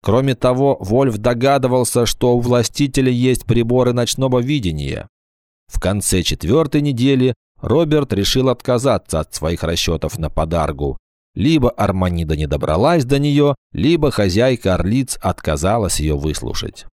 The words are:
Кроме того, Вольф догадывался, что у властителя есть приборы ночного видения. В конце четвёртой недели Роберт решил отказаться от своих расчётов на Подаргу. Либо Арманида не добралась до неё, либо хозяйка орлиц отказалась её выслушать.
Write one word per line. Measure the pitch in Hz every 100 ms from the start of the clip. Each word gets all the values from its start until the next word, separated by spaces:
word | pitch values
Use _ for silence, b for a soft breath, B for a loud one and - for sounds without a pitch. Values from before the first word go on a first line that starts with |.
Кроме | - 113 135
того, | 127 127 127 139 -
Вольф | 92 120 135 107
догадывался, | 117 120 131 143 127 127 120 123 113
что | - 123
у | 120
властителя | 120 123 113 - 143 139 131
есть | 123 127 123
приборы | - 117 113 127 123
ночного | 123 120 - 131 127
видения. | 123 151 92 76 71 - - _ _ _ _ _ _
В | -
конце | 92 104 - 92
четвёртой | 87 - 76 135 147 147
недели | 147 120 131 135 127 120 _ _
Роберт | - 147 160 151 139
решил | 98 98 131 131
отказаться | 120 - 123 131 104 - 80
от | 78
своих | - 80 85
расчётов | 82 85 - 80 76 -
на | 78
Подаргу. | - 80 82 76 71 71 - _ _ _
Либо | - 120 160 120
Арманида | - 101 95 92 85 80 76
не | 76
добралась | 73 69 80 139 175
до | 123 139
неё, | 147 143 143 135 _
либо | - 131 170 147
хозяйка | 110 101 92 127 123 98
орлиц | 90 87 123 131 -
отказалась | 98 - - 73 87 117 95 -
её | 76 73
выслушать. | 76 76 64 - - - -